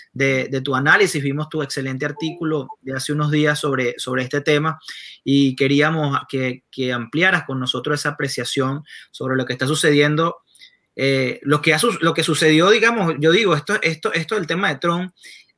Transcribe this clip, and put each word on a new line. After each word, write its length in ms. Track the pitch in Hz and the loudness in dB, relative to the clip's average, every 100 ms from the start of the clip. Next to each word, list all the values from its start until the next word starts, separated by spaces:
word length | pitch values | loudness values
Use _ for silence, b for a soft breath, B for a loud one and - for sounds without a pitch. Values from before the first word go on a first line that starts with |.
| B | B
de, 340 | 123 139 131 127 | -2 0 0 -2
de 120 | 135 | -4
tu 160 | 135 131 | -2 0
análisis. 440 | 143 196 190 151 | 4 4 4 0
Vimos 280 | 135 143 151 | -2 -4 -4
tu 160 | 156 | -6
excelente 420 | 139 143 131 131 147 | -6 -6 -6 -6 -6
artículo 600 | 143 160 151 160 151 127 - | -6 -8 -4 -4 -4 -6 -12
de 140 | 131 | -10
hace 180 | 131 - | -8 -4
unos 200 | 147 147 | -2 0
días 260 | 151 151 147 | 2 2 0
sobre, 400 | 147 131 120 - | -2 -2 -2 -4
sobre 240 | - 127 | -6 -4
este 180 | 127 143 | -4 -2
tema 380 | 147 147 160 156 B B B B | 0 0 0 -6 B B B B
y 320 | 135 139 139 131 | 0 2 2 2
queríamos 640 | 135 143 151 160 143 135 - | 2 2 2 0 -2 -4 -4
que, 340 | 135 127 123 _ | -4 -4 -6 _
que 220 | - 127 | -6 -4
ampliaras 500 | 123 113 151 185 175 | -4 -4 0 2 0
con 160 | - 131 | -2 -6
nosotros 400 | 127 127 147 147 | -4 -4 -2 -2
esa 120 | 147 | -4
apreciación 720 | 151 139 - 120 139 131 143 - B B | -4 -4 -4 -4 -2 -2 -4 -8 B B
sobre 260 | - 131 131 | -8 -4 -2
lo 80 | |
que 100 | 127 | -2
está 120 | 123 135 | -2 -2
sucediendo, 760 | 151 160 147 147 151 170 - _ b b b b | 0 2 4 4 2 0 -4 _ b b b b
eh, 460 | - 135 135 127 - | -4 0 0 0 -2
lo 180 | 139 147 | 0 2
que 140 | 160 | 4
ha 40 | 156 | 2
su-, 180 | 240 180 | 2 0
lo 140 | 165 | 0
que 80 | 165 | 0
sucedió, 480 | 165 151 160 156 185 | 0 2 4 6 6
digamos, 440 | 226 226 233 170 143 | 6 4 2 0 2
yo 140 | 160 | 4
digo, 240 | 185 208 151 | 4 4 2
esto, 240 | - 208 | 0 -2
esto, 300 | 165 156 - | -2 -2 -2
esto 240 | 165 165 214 | -2 -2 -4
del 100 | 156 | -2
tema 220 | 170 196 | -2 -2
de 80 | 143 | -2
Trump, 360 | 175 175 185 - B B B | -2 -2 -4 -12 B B B